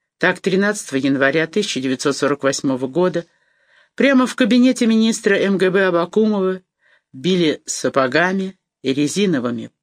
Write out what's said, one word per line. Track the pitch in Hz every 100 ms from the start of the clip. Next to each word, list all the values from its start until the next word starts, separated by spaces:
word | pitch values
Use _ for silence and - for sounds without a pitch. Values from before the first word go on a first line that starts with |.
| _ -
Так, | 175 180
тринадцатого | 190 185 208 208 - 135
января | 135 135 135 156 160
тысяча | 208 202 131
девятьсот | 131 131 147 135
сорок | 139 139
восьмого | 135 - 139 127 131
года | 160 180 170 - _ _ _ _ _ _
прямо | - 269 262 247
в |
кабинете | - 233 247 254 247 233
министра | 220 226 - 202
М | 196 196 190
Г | 185
Б | 190
Абакумова | 185 170 175 214 214 202 185 185 _ _ _ _ _
били | 131 160 185 156 - -
сапогами | - 127 135 131 151 185 190 190 - _ _
и | 131
резиновыми | 131 147 185 202 139 120 117 117 _